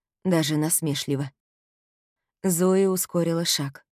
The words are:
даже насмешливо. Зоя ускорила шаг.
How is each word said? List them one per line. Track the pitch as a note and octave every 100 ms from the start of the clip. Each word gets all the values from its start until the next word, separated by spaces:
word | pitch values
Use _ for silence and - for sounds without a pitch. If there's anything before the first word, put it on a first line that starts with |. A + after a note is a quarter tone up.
| _ _ F#3
даже | E3+ D3 D3+
насмешливо. | D#3 - D#3+ C#3 - C3+ C#3 - _ _ _ _ _ _ _ _ _ _
Зоя | F#3+ E3 F#3 F#3+ G3
ускорила | F#3 - F3 E3+ E3 F3
шаг. | - C#3+ - _